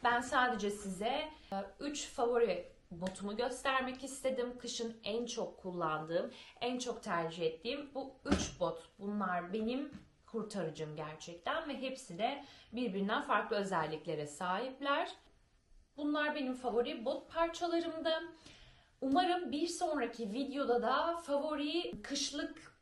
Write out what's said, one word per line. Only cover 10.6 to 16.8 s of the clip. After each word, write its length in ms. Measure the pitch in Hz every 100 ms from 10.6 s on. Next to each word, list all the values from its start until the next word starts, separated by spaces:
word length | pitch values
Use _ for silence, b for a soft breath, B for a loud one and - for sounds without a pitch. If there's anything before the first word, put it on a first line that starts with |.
| 160 151 151 151
gerçekten 760 | 151 156 - 170 - 311 320
ve 120 | 240
hepsi 360 | 254 - - 170
de 260 | 226 285 B B B
birbirinden 500 | 226 240 196 196 247
farklı 340 | 277 226 220 208
özelliklere 720 | 196 180 156 156 170 151 147
sahipler. 840 | - 180 190 262 262 285 285 339 - - - _ _ _ - _ -
Bunlar 380 | 294 302 302 311
benim 180 | 254
favori 520 | 254 247 214